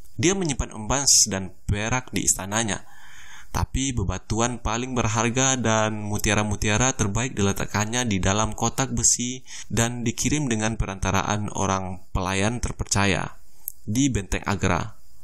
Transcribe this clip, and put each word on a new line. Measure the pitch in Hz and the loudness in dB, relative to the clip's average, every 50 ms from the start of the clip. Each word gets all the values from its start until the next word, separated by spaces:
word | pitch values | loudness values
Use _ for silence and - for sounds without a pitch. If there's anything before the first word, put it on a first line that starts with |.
| - - - | -10 -8 -4
Dia | - 120 170 196 | 2 2 2 4
menyimpan | 196 185 156 131 - 123 113 - | 4 0 0 0 -2 -4 -4 -4
emas | 107 107 104 127 143 139 131 - - - 110 | -8 -4 -2 0 0 4 4 6 6 6 4
dan | 98 95 95 87 - - - - | 2 -2 -2 -4 -8 -8 -2 -2
perak | 104 101 107 113 127 127 - - | 0 0 2 0 0 0 -2 -2
di | - 92 - | -4 0 0
istananya, | - - - 95 98 104 113 117 104 92 - - - - - - - - - - - - - - - - | 2 0 0 -2 -2 0 0 0 0 -2 -4 -6 -10 -10 -10 -10 -10 -10 -10 -10 -10 -10 -8 -8 -4 -2
tapi | - - - - 127 135 139 127 | -2 -2 0 0 -2 -2 0 0
bebatuan | 117 101 90 90 92 - - 110 107 117 123 123 113 | 0 0 0 -2 -4 -4 -2 0 2 2 2 0 -2
paling | - 110 107 117 127 131 127 | -4 -2 -2 -2 -2 -2 0
berharga | 120 113 113 107 117 113 120 113 131 131 135 131 | 0 0 2 2 2 2 2 4 4 4 4 2
dan | 127 113 113 110 110 107 107 107 104 104 | 2 2 2 4 4 2 2 0 -2 -4
mutiara-mutiara | 104 104 101 - 107 104 107 107 104 101 95 - 107 104 107 123 131 131 - | -2 -2 0 2 2 2 2 2 0 0 0 0 2 2 4 4 2 2 2
terbaik | 107 101 98 113 120 135 - 104 | 0 0 0 -2 -2 -2 0 0
diletakkannya | 98 98 95 - 73 - - 101 107 107 117 123 127 117 | 2 2 2 0 -2 0 0 0 0 2 0 0 0 2
di | 101 92 | 2 2
dalam | 87 92 98 107 110 110 | 2 2 4 2 2 0
kotak | 107 - 117 117 - - 135 123 | 0 0 0 0 0 0 -2 0
besi | 120 113 117 - - - 123 123 127 127 - - - - - - | 0 2 4 4 2 2 0 -4 -6 -8 -10 -12 -12 -10 -6 -2
dan | 104 120 117 117 123 120 117 | 0 2 2 2 0 -2 -2
dikirim | 117 - - - 127 139 151 151 127 | -2 -2 0 0 0 2 2 2 2
dengan | 113 107 110 110 113 | 2 2 2 0 0
perantaraan | 110 110 101 98 95 - 95 92 98 - - 104 104 104 101 - | -2 -2 -4 -4 -2 -2 2 2 2 2 2 0 -2 -2 -4 -2
orang | - 95 95 95 95 92 92 92 - - - | 0 0 2 2 0 0 -4 -6 -8 -10 -6
pelayan | - - 90 92 95 98 98 107 123 120 | -4 -2 -2 0 0 2 0 0 0 -2
terpercaya | - - - - - - - 98 101 98 92 - - - - - - - - - - - - - - | -4 -4 -4 -6 -4 0 2 4 4 4 4 2 0 -4 -8 -10 -12 -10 -10 -8 -8 -8 -8 -8 -6
di | - 107 127 143 139 | -2 2 2 2 4
benteng | 117 104 95 - - 98 - | 2 0 -2 -2 -4 -2 0
Agra. | - 101 90 - 95 90 80 - 110 - - - - - - | -2 0 2 2 2 2 2 0 -4 -8 -10 -10 -10 -10 -10